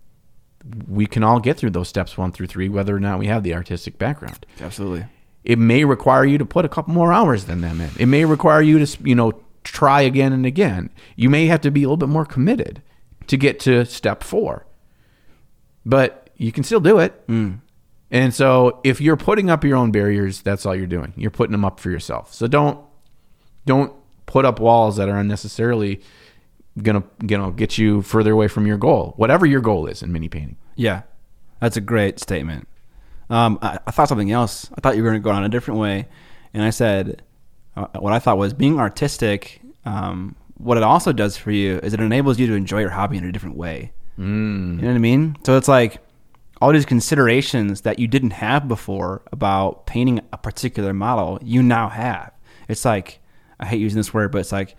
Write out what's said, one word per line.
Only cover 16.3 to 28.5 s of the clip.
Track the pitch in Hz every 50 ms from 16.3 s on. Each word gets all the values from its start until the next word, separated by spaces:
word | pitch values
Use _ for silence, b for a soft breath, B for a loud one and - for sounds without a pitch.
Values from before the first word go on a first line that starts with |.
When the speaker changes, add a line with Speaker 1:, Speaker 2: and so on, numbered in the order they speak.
| _ _
Speaker 1:
you | - 117
can | - 151 135
still | - 226 214
do | 147 175 220 190
it. | 165 190 - - _ -
Speaker 2:
Mm. | 113 113 107 98 92 110 - _ _ _ _ _ _ _ _ _
Speaker 1:
And | 120 123 131 123 117
so | - 135 135 127 127 127 123 120 - -
if | 131 123 -
you're | 143 156 156 147
putting | - - 208 214 196 180
up | 165 151 147
your | 143 135 127
own | 123 113
barriers, | 104 104 101 104 101 101 101 95 95 -
that's | - 98 101 95 -
all | 101 92
you're | 95 92
doing. | 90 87 85 65 - -
You're | - 107 107
putting | - - 120 - 107
them | 104 101
up | 95 - -
for | - 90
yourself. | 87 80 - - 60 57 - - -
So | - 113 117
don't, | 143 147 147 147 - - - _ _ - - _ - _ _ _ - _ _ - _ - -
don't | - 131 139 139 - - - _ _ - _ -
put | - - 135 135
up | 127 113 110
walls | 110 113 117 117 113 107 101 107
that | 98 98
are | 101 101
unnecessarily | 101 104 104 104 - 101 - - 113 120 120 110 104 101 98 b b b b b b b b b b b b _ - - - 104
gonna, | 104 110 104 101 95 - _ - 113 101
you | 107 101
know, | 98 95
get | 90 - 107 - - -
you | 110 107 104 104
further | 95 - - 113 107 107
away | 110 110 107
from | 101